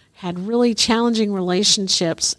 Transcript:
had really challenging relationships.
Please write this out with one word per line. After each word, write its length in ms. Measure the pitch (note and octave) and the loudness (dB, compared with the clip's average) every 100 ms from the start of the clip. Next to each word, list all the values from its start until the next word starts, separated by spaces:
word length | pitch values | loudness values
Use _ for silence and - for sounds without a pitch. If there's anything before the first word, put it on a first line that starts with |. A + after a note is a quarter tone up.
| _ - | _ -12
had 320 | F3+ F3+ G3 | -8 -6 -2
really 260 | A#3+ A#3+ | 2 2
challenging 580 | A3 - A3+ A#3+ A3+ G#3 | 2 0 2 2 0 0
relationships. 1040 | G3 F3+ F3+ G#3 G#3 F#3+ - E3+ D#3+ - | -2 0 0 2 0 0 0 -2 -2 -4